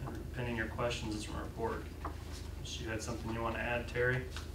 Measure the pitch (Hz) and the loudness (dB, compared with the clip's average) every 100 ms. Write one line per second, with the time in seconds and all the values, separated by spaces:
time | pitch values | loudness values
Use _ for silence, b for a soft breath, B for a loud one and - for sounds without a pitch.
0 | 127 113 - 123 120 117 110 - 120 120 | -4 -4 -4 -2 0 2 0 2 2 2
1 | 110 104 107 - - - 226 214 - - | 0 -2 -2 -4 -4 0 0 0 -4 -4
2 | - - - - - - - - 117 110 | -4 -4 -6 -6 -6 -4 -4 -2 0 0
3 | 117 110 113 113 117 113 117 120 120 123 | 0 -2 0 0 2 2 2 0 2 4
4 | 123 127 - - - | 6 6 2 -4 -4